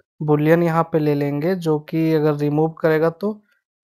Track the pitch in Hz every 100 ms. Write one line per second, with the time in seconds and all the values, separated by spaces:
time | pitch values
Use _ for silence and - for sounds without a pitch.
0 | _ - 151 147 151 170 170 165 160 160
1 | 151 143 143 143 165 185 165 151 151 160
2 | 160 156 151 147 147 147 160 160 160 156
3 | 165 160 208 208 _ _ _ _